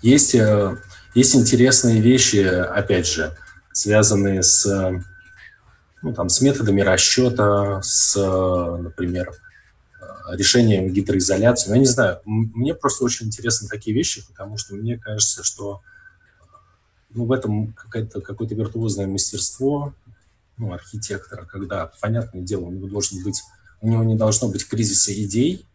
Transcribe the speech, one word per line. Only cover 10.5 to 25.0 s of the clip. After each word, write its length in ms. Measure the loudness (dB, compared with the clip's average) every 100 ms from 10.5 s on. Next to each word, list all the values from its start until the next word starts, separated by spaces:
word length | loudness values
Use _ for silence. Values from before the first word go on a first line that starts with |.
| 4 4 4 2
гидроизоляции. 760 | -2 0 0 0 2 2 2 2
Ну, 60 | 4
я 40 |
не 80 | 4
знаю, 300 | 4 0 -2 -4
м-, 240 | -2 -2
мне 220 | -2 -4 -2
просто 300 | -4 -2 -4
очень 200 | -4 -8
интересны 400 | -6 -4 -4 -6
такие 260 | -10 -4 -2
вещи, 260 | -2 -6 -14
потому 300 | _ -14 -12
что 180 | -12 -10
мне 220 | -8 -8
кажется, 420 | -8 -4 -4 -2
что, 380 | -8 -8 -12 -12 _ -20 -20 _ _ _ _ _ _ _ _ _ _
ну, 160 | -8 -2
в 60 |
этом 420 | -2 -2 -4 -4
какая-то, 480 | -10 -12 -10 -8 -10
какое-то 320 | -12 -10 -8
виртуозное 540 | -6 -6 -4 -6 -4 -6
мастерство, 880 | -4 -4 -4 -8 -4 -2 -2 -6 -14 _ -20 _ _ _ -12
ну, 140 | -10
архитектора, 720 | -10 -14 -12 -10 -10 -12 -20 -16
когда, 460 | -14 -10 -8 -10 _
понятное 400 | -4 -4 -4 -10
дело, 240 | -8 -6 -6
у 60 |
него 160 | -10 -8
должен 360 | -6 -6 -6
быть, 180 | -8 -8 -12 _ _ _
у 60 | -2
него 140 | 0
не 120 | 2 2
должно 320 | 2 0 -2
быть 180 | -4 -6
кризиса 440 | -4 0 0